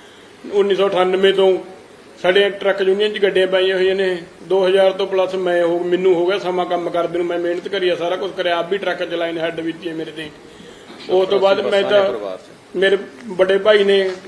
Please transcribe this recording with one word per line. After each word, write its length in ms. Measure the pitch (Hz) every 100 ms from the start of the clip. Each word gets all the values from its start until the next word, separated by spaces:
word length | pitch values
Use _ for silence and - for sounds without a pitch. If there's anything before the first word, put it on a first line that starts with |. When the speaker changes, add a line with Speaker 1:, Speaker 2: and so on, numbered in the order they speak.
| - - - - -
Speaker 1:
ਉੱਨੀ 220 | 202 202
ਸੌ 140 | 185 196
ਅਠਾਨਵੇਂ 460 | 175 185 190 196
ਤੋਂ 240 | 185 190 180 - - - - - -
ਸਾਡੇ 280 | 175 190 202
ਟਰੱਕ 300 | 196 196 190
ਯੂਨੀਅਨ 320 | 190 196 214
'ਚ 60 | 208
ਗੱਡੀਆਂ 280 | 196 185 185
ਪਾਈਆਂ 300 | 185 190 190
ਹੋਈਆਂ 180 | 185
ਨੇ। 280 | 190 190 180 170 -
ਦੋ 240 | 165 190 185
ਹਜ਼ਾਰ 260 | 190 190
ਤੋਂ 140 | 190 196
ਪਲੱਸ 280 | 185 185
ਮੈਂ 280 | 190 180 175
ਹੋ, 160 | 170 170
ਮੈਨੂੰ 360 | 180 180 185
ਹੋ 120 | 175 175
ਗਿਆ 120 | 196
ਸਮਾਂ 280 | 180 180 175
ਕੰਮ 240 | 175 170
ਕਰਦੇ 280 | 170 170 175
ਨੂੰ, 80 | 175
ਮੈਂ 120 | 175
ਮਿਹਨਤ 300 | 175 175 196
ਕਰੀ 200 | 196 185
ਆ, 80 | 160
ਸਾਰਾ 200 | 170 185
ਕੁਝ 160 | 196 185
ਕਰਿਆ, 200 | 175 170
ਆਪ 120 | 170
ਵੀ 80 | 196
ਟਰੱਕ 260 | 190 175
ਚਲਾਏ 280 | 180 170 170
ਨੇ, 80 | 165
ਹੱਡ 200 | 165 165
ਬੀਤੀ 280 | 165 160 170
ਹੈ 60 |
ਮੇਰੇ 160 | 160 156
ਤੇ। 200 | 156 151 - - - - - - - -
ਉਸ 180 | 185 185
ਤੋਂ 120 | 196
ਬਾਅਦ 200 | 190 196
ਮੈਂ 100 | -
ਤਾਂ, 120 | 202
Speaker 2:
ਪਰਸੋਂ 180 | 196 208
ਪਰਸੋਂ 140 | 196
ਪਰਿਵਾਰ 240 | 110 101 92
'ਚ। 380 | - - - 180
Speaker 1:
ਮੇਰੇ 220 | 190 196 - - 233
ਵੱਡੇ 320 | 175 185 196
ਭਾਈ 260 | 208 208
ਨੇ 260 | 196 196 190 185